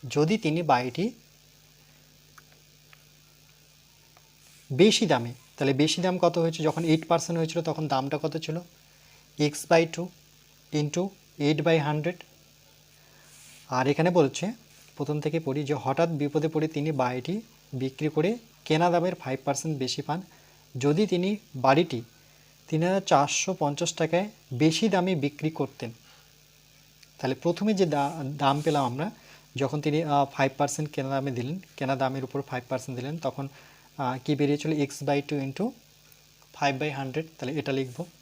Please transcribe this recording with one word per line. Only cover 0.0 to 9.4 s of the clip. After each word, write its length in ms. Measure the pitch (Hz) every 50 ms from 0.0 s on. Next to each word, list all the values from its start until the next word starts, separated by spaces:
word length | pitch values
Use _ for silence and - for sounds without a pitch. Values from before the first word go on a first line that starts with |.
| - 127 -
যদি 200 | 143 151 160 214 220 -
তিনি 160 | 160 151 165 175 151 139
বাড়িটি 320 | 120 127 127 120 - 180 233 - - _ _ _ _ _ _ _ _ _ _ _ _ - _ _ _ - _ _ _ _ _ - - - _ - - _ _ _ _ _ _ - _ _ _ _ _ _ - _ _ _ _ - _ _ _ _ _ _ _ _ _ _ _ _ - _ _ _ _ - - - - - _ 139 127 180
বেশি 220 | 220 214 - 233 175 151
দামে, 200 | 127 117 117 120 - - - _
তাহলে 160 | - 147 135 139 131 147
বেশি 160 | 156 160 - 175
দাম 100 | 185 180 180 -
কত 100 | 175 165 175 165
হয়েছে? 180 | 165 160 165 156 156
যখন 140 | 151 - 170 165 156
এইট 100 | 160 160 -
পার্সেন্ট 260 | 175 165 165 - 170 165
হয়েছিল 180 | 160 160 165 170 165 165
তখন 160 | 151 - 156 147 143
দামটা 240 | 131 131 139 143 147 -
কত 120 | 156 147 165 160
ছিল? 120 | - 156 170 175 - - - _ _ _ _ _ - - - - _ _
x 160 | -